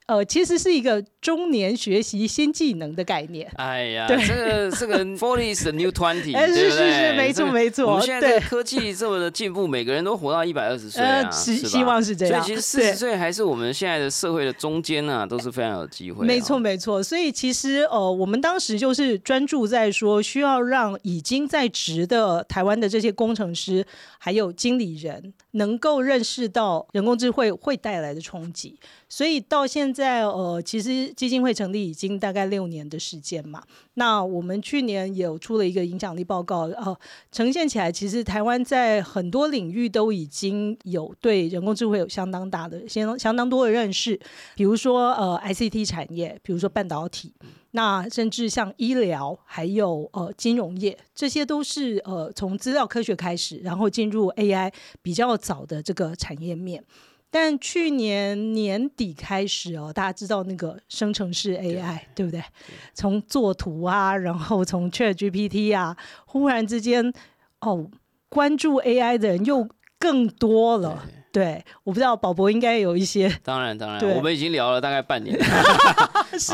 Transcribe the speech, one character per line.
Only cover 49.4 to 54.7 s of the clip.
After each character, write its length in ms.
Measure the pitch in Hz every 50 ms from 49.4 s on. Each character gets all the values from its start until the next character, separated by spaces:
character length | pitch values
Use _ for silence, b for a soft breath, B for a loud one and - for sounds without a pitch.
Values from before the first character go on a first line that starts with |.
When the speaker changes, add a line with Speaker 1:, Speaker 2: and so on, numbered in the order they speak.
| _
Speaker 1:
还 180 | - - - 160
有， 460 | 175 196 214 208 185 170 151 151 - -
呃， 200 | 196 175 175 202
金 220 | - - 233 233 247
融 180 | 208 165 180 185
业， 200 | 202 202 190 - b b b
这 160 | - 294 277
些 160 | - 302 294
都 180 | 240 311 294 294
是， 380 | - - 302 277 247 220 196 -
呃， 260 | - 185 175 156 160 -
从 220 | - 202 185 190 208
资 160 | - 254 262
料 140 | 285 254 214
科 160 | - 240 226
学 120 | - 196
开 220 | 170 170 180 175 175
始， 200 | - - 165 -
然 200 | - 180 170 185
后 100 | 220 208
进 220 | 196 - 220 214
入 200 | 202 220 208 180
A 220 | - - 214 202
I 220 | 190 185 190 190